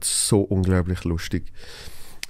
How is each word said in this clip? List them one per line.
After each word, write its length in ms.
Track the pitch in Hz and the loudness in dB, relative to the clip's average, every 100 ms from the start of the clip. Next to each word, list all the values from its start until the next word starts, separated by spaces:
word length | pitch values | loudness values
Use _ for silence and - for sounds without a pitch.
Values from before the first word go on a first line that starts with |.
so 380 | - - - 104 | -2 0 4 4
unglaublich 600 | 98 95 92 92 85 90 | 4 2 4 4 2 0
lustig. 500 | 87 87 - 87 - - - - - - - - | 0 -2 -2 -4 -4 -10 -12 -12 -12 -10 -10 -8